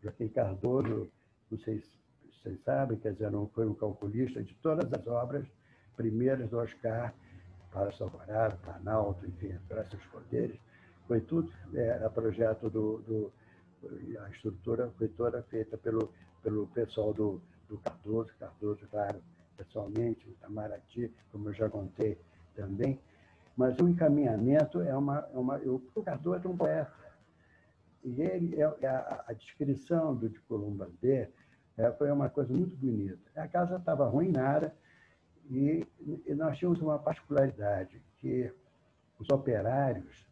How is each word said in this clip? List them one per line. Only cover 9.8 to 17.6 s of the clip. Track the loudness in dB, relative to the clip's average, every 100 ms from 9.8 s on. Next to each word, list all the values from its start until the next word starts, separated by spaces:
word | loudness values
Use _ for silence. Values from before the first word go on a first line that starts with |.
| -8 -10
dos | -14
Poderes, | -18 -6 -2 -2 -4 -18 -20 -20 -20 0
foi | 0
tudo, | 2 0 0 -6 -8
é, | -2
era | 0 0 0
projeto | 0 -2 2 2 2 -2
do, | 0 0 -2
do, | -2 -2 -2 -8 -20 -20 -20 _ -14 -12 -10 -10
a | -12
estrutura | -8 -6 -6 -2 -2 -2 0
foi | -2
toda | 0 0 0
feita | -4 -4 -4 -4
pelo, | -2 0 -2 -6 -20 _
pelo | -2 -2 -2
pessoal | -2 -2 0 0
do, | 2 0 0 -10 -20